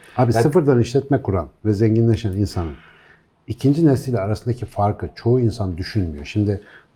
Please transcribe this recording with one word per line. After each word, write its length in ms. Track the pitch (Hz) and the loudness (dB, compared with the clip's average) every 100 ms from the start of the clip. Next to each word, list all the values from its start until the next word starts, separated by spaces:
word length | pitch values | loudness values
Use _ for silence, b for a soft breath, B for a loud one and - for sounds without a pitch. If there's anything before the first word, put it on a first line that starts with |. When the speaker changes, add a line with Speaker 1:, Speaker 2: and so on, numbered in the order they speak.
| B B | B B
Speaker 1:
Abi 160 | 123 | 2
Speaker 2:
Yani 100 | 113 | 4
Speaker 1:
sıfırdan 360 | 151 175 143 123 | 2 2 4 2
işletme 420 | 113 139 - - | 2 0 0 -2
kuran 260 | - 95 76 _ 107 | 0 -2 -4 _ -2
ve 80 | |
zenginleşen 580 | 101 110 110 117 110 101 | 2 2 4 2 2 -2
insanın 420 | 92 98 - 82 69 b b b b b _ - | -2 -2 -2 -6 -8 b b b b b _ -14
ikinci 380 | 107 135 147 160 | -2 0 4 2
nesille 320 | 127 135 117 | 2 -2 -4
arasındaki 460 | 98 107 - 113 - | -2 -4 -4 -6 -6
farkı 440 | - 101 107 107 - | -2 -2 -2 -8 -4
çoğu 240 | 113 127 | 0 2
insan 380 | 117 - 95 85 | 2 0 -4 -6
düşünmüyor. 480 | 92 107 87 73 71 | -4 -4 -4 -6 -6
Şimdi 360 | 104 104 98 B B B | -2 0 -2 B B B